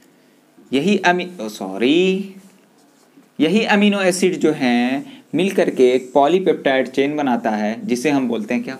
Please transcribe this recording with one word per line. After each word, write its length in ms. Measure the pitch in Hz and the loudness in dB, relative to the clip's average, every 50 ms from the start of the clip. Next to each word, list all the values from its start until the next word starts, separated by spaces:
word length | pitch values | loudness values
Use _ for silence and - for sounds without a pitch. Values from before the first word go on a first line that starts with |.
| _ _ _ _ _ _ _ _ _ _ _ - - - 120 | _ _ _ _ _ _ _ _ _ _ _ -20 -12 -4 -4
यही 240 | 135 151 196 208 | -2 0 2 0
अमी-, 440 | - - 180 180 180 175 - - - | 2 2 0 0 0 -4 -8 -10 -12
ओ, 80 | 107 107 | -12 -12
sorry, 840 | - - 101 95 95 98 113 131 156 175 185 190 190 196 202 - - - - - - _ _ _ _ _ _ _ _ _ _ _ _ - - _ _ - | -10 -10 -12 -10 -6 -2 0 2 2 2 2 2 0 -2 -4 -10 -14 -20 -20 -20 -20 _ _ _ _ _ _ _ _ _ _ _ _ -20 -20 _ _ -2
यही 260 | 143 160 185 220 214 | 0 2 2 2 2
amino 360 | - 214 202 202 208 202 202 | 2 2 4 4 4 2 2
acid 380 | 190 180 175 180 190 185 160 147 | 0 0 0 2 0 0 0 2
जो 120 | 147 160 | 0 0
हैं, 640 | 147 - 135 123 120 120 120 127 135 143 139 - - - - - - | 0 0 0 0 0 2 0 0 -2 -4 -8 -12 -18 -20 -16 -6 -2
मिल 160 | 147 180 196 | -2 -2 0
करके 400 | 180 202 170 - - - 127 123 | 0 0 0 0 2 4 4 4
एक 200 | 127 131 127 - - | 4 2 0 0 2
पॉलीपेप्टाइड 760 | 143 139 147 170 190 185 170 151 - - 147 135 131 127 | 2 4 4 2 2 2 2 0 0 0 0 0 0 0
चेन 300 | 123 - 139 135 143 151 | -2 -2 -2 -2 -2 -2
बनाता 320 | 147 143 131 120 - - 117 | -2 -2 0 0 0 0 -2
है, 380 | 107 107 107 104 113 120 104 | -2 -2 -2 -4 -4 -6 -4
जिसे 220 | 107 123 120 135 156 | -4 -4 -2 0 0
हम 180 | 143 139 131 | 0 0 0
बोलते 260 | 117 117 110 104 - 123 | -2 -4 -4 -4 -4 -4
हैं 100 | 120 120 | -4 -4
क्या? 140 | 135 131 | -6 -12